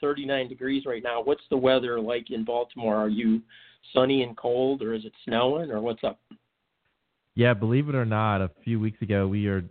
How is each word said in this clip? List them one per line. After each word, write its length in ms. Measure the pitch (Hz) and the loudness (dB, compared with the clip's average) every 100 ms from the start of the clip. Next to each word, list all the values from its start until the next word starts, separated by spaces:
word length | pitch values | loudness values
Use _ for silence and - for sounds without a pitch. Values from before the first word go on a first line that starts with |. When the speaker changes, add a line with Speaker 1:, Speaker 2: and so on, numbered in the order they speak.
Speaker 1:
thirty-nine 480 | 143 143 139 135 123 | -4 -4 -2 -2 -2
degrees 360 | 127 131 139 | -6 -2 -2
right 180 | 135 117 | -2 -6
now. 200 | 120 117 | -4 -2
What's 220 | 120 147 - | 0 -2 0
the 80 | 135 | 2
weather 440 | 131 131 123 120 | 4 4 2 -2
like 320 | 110 120 113 | -2 -4 -4
in 120 | 117 | -6
Baltimore? 520 | 113 120 120 123 113 107 | -2 -2 -4 -4 0 2
Are 120 | 107 | 2
you 320 | 107 117 113 - - - _ - | 2 2 2 0 -20 -20 _ -2
sunny 320 | 131 131 135 | 2 4 4
and 120 | 120 113 | 0 -4
cold, 460 | 120 123 131 139 | -2 0 0 0
or 120 | 113 | -2
is 100 | 113 | -4
it 80 | 107 _ | -8 _
snowing, 460 | - 117 127 151 165 | -2 2 2 0 -2
or 100 | 107 | -4
what's 220 | 117 113 | -4 -4
up? 160 | 123 - _ - _ _ _ _ _ _ _ _ _ - | -4 -6 _ -20 _ _ _ _ _ _ _ _ _ 2
Speaker 2:
Yeah, 180 | 120 | 2
believe 340 | 110 110 127 147 | 2 2 2 0
it 60 | |
or 120 | 135 113 | -2 0
not, 340 | 107 110 101 | 0 0 0
a 100 | 95 - | -2 -6
few 160 | - 113 | -4 -2
weeks 200 | 110 110 | -2 -4
ago 280 | 104 101 95 | -2 0 0
we 180 | 104 104 | 0 0
are, 160 | 95 87 | -2 -4